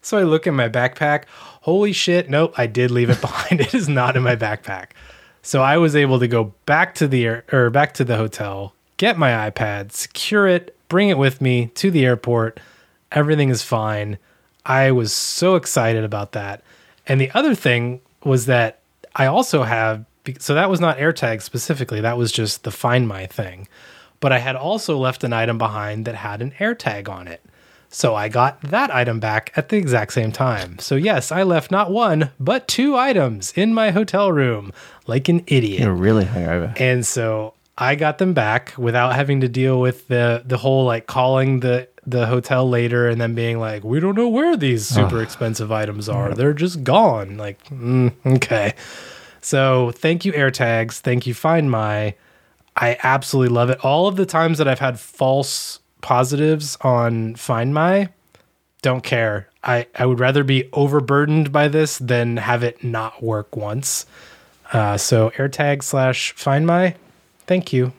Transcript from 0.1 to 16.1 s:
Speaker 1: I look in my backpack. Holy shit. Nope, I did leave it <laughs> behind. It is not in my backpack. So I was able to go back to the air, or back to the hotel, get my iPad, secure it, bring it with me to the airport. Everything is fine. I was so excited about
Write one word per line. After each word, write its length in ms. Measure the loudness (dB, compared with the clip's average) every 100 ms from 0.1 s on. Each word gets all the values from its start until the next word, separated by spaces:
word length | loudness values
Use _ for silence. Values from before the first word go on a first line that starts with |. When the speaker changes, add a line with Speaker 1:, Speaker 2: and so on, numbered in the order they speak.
| 2
Speaker 1:
I 60 |
look 240 | 4 2 2
in 80 | 0
my 140 | 0
backpack. 540 | 2 0 0 0 0 -4 -20 -20 -10
Holy 300 | -2 2 2
shit. 360 | 0 0 0 2
Nope, 240 | 0 0 0
I 100 | -2
did 240 | 0 0
leave 180 | 2 2
it 120 | 2
<laughs> 0 |
behind. 400 | 0 -6 -2 0
It 120 | 2
is 160 | -2 0
not 260 | 0 0 0
in 80 |
my 120 | 0 0
backpack. 520 | -2 -6 -10 -14 -14 -20 -20 -20 _ _
So 200 | -4 2
I 160 | 4 4
was 180 | 4 4
able 240 | 4 4
to 80 | 2
go 260 | 2 -2 -6 0
back 300 | 2 2 0
to 120 | 0
the 180 | 2 0
air, 200 | -4 -2
or 180 | 2 4
back 240 | 4 0 0
to 80 |
the 140 | -2 0
hotel, 560 | -2 -4 -10 -8 -12 _ _ -2
get 200 | -2 2
my 320 | 2 2 -2
iPad, 420 | -4 -4 -4 -8
secure 540 | -10 -12 -8 -2 2 2
it, 280 | 2 -2 _ _
bring 200 | 2 2
it 80 | 4
with 240 | 2 2
me 260 | 0 2 0 -2
to 140 | 0
the 140 | 4 2
airport. 540 | 2 0 0 0 -6 -20 _ _ _ _
Everything 380 | 0 2 2 2
is 140 | 0
fine. 540 | -2 -2 -2 -4 -6 -10 _ _ _ _ -2
I 260 | 2 4
was 220 | 4 0
so 420 | -4 -6 0 2 2
excited 480 | 0 0 0 0
about 300 | -2